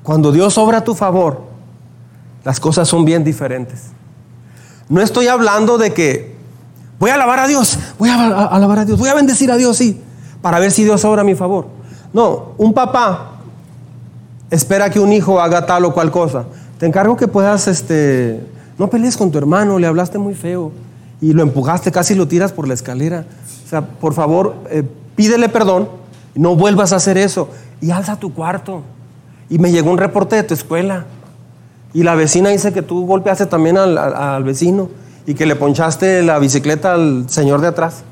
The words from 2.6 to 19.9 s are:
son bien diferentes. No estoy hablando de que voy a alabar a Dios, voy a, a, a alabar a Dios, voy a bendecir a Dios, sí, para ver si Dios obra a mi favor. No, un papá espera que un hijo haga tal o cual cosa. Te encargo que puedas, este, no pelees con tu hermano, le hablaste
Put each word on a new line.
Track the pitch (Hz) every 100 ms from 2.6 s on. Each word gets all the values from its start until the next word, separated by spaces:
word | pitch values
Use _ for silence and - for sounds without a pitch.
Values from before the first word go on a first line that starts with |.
| 151 156 165
son | 170
bien | 160 165
diferentes. | 156 135 139 127 120 - - - - - - - - - - - -
No | 156
estoy | 214 247 240
hablando | 247 226 208 220 240
de | 220
que | - 156 120 - - - - - - - -
voy | 208
a |
alabar | 277 247 254
a | 262
Dios, | 285 233 - - -
voy | 226
a, |
a, | 247 233 190
a | 208 190
alabar | 202 208
a |
Dios, | 214 202
voy | 262
a |
bendecir | 294 277 254 262
a | 240
Dios, | 247 226
sí, | 226 190 - - - -
para | 180 170
ver | 196
si | 196
Dios | 214 208
obra | 208 208
a |
mi | 202
favor. | 185 180 196 - - - - -
No, | 214 220 - - -
un | 214
papá | 220 254 254 233 175 - - - - - - - - - - - - -
espera | 165 - 196 202
que | 208
un | 202
hijo | 208 170 190
haga | 170 175 165
tal | 180
o | 180
cual | 160 160
cosa. | 175 165 127 117 - - -
Te | 165
encargo | 170 208 220
que | 233
puedas, | 202 196 202 196
este, | 180 - 156 147 127 120 113 - - - -
no | 190
pelees | 233 240 240
con | 196
tu | 151
hermano, | 143 185 208 196
le |
hablaste | 170